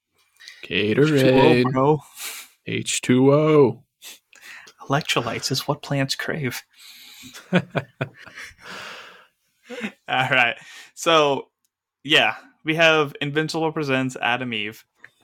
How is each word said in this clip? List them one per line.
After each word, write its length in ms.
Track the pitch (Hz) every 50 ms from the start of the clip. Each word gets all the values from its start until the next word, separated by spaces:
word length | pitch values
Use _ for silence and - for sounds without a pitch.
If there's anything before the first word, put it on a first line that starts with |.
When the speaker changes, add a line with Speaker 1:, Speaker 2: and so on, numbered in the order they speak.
| _ _ _ _ _ _ _ _ - - - - -
Speaker 1:
Gatorade. 460 | - 82 95 104 104 110 131 147 156 151
Speaker 2:
H 80 | 135
two 480 | 131 131 131 131 127 123 123 123 123 127
O, 40 | 127
bro. 260 | 131 135 147 156 147 - - - - - - - - - - _ _ _
Speaker 1:
H 340 | - - 117 113 - - - -
two 320 | - 123 127 131 135 139
O. 500 | 151 156 156 156 147 139 113 117 - - _ _ _ - - - - _ _ _ - - - - - - - - - - -
Speaker 2:
Electrolytes 640 | 135 151 160 - - 143 117 113 117 117 - -
is 160 | 135 131 -
what 160 | - 143 135 -
plants 320 | - 143 139 135 135 -
crave. 480 | - - - 147 160 143 123 - - - _ _ _ - - - - - - -
Speaker 1:
<laughs> 400 | - - - - - - - 180
Speaker 2:
All 80 | 180 - - - 147 - - _ - 139 - - - - - - - - - - _ - - - - - - - - - - - - _ _ _ _ _ _ _ _ _ - 240 - 226 202 - _ _ -
right. 480 | 127 127 131 127 139 127 120 117 113 - - - - - - - _
So, 540 | - - 170 165 160 151 143 139 127 - _ _ _ _ _ _ _ _ _ _ _ -
yeah, 320 | 135 156 139 120 107 - - - _ _ _ -
we 100 | 156 156
have 400 | 165 165 160 160 156 151 135 135 -
Invincible 520 | 143 143 143 156 156 151 - 165 160 160 151
Presents 440 | 160 151 139 131 131 131 131 127 -
Adam 320 | - 117 120 123 131 123 117
Eve. 320 | 107 104 107 110 - - _ _ _ _ - _ _